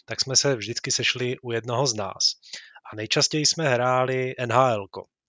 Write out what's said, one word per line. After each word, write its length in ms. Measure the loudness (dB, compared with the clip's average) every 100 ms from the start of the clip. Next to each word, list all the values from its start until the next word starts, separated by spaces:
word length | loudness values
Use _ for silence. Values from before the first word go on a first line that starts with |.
tak 160 | -10 -6
jsme 160 | 0 2
se 200 | 2 0
vždycky 340 | -4 -6 -4
sešli 440 | 0 0 0 -2 -4
u 100 | -4
jednoho 340 | -4 -2 0 0
z 80 |
nás. 300 | 0 -4 -2 -2 -2 -14 -18 -18 -20 -14
A 40 | -8
nejčastěji 500 | -2 0 0 2 0
jsme 220 | 2 2
hráli 640 | 2 4 2 2 0 -2 -4
N 140 | 0
H 180 | 4 4
L 140 | 2 -4
ko. 160 | -12 -14 _